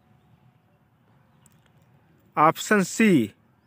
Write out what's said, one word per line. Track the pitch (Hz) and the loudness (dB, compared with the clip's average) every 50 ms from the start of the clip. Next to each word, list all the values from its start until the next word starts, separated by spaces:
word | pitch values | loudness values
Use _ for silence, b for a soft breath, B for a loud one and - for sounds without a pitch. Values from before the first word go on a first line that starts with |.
| _ _ _ _ _ _ _ _ _ _ _ _ _ _ _ _ _ _ _ _ _ _ _ _ _ _ _ _ _ _ _ _ _ _ _ _ _ _ _ _ _ _ _ _ _ _ _ 165 | _ _ _ _ _ _ _ _ _ _ _ _ _ _ _ _ _ _ _ _ _ _ _ _ _ _ _ _ _ _ _ _ _ _ _ _ _ _ _ _ _ _ _ _ _ _ _ 0
ऑप्शन | 151 160 - - - - 214 202 | 0 0 0 -2 -4 -2 0 0
सी, | 180 - - - 226 208 175 131 110 104 - _ _ _ _ _ _ | 0 -2 -2 0 2 2 2 0 0 -4 -10 _ _ _ _ _ _